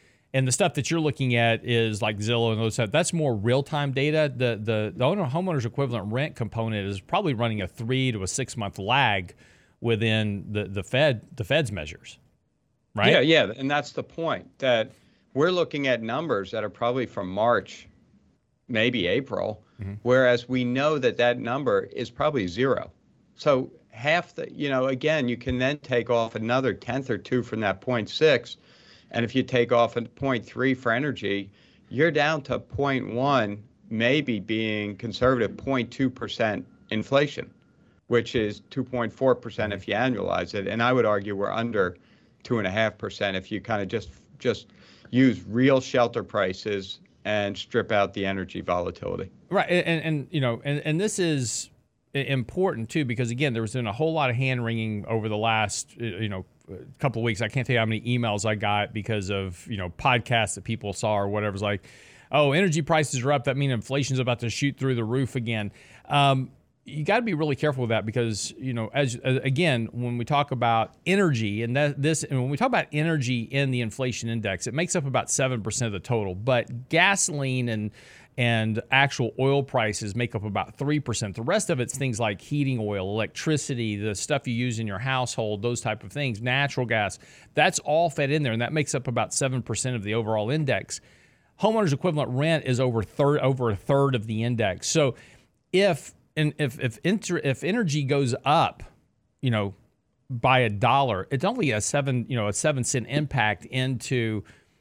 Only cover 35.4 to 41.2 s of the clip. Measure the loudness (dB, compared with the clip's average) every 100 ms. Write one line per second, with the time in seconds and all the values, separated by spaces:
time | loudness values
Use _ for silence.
35.4 | 0 -2 -4 -2 -2 -2 -2 -2 -8 -2
36.4 | -2 -2 -8 -18 -6 -4 2 2 2 -4
37.4 | -12 -16 _ _ _ _ _ 0 2 0
38.4 | -2 -4 -10 -8 -6 -4 -4 0 2 2
39.4 | 0 -4 -4 -4 -2 0 2 0 0 -2
40.4 | -2 -4 -4 0 2 4 4 2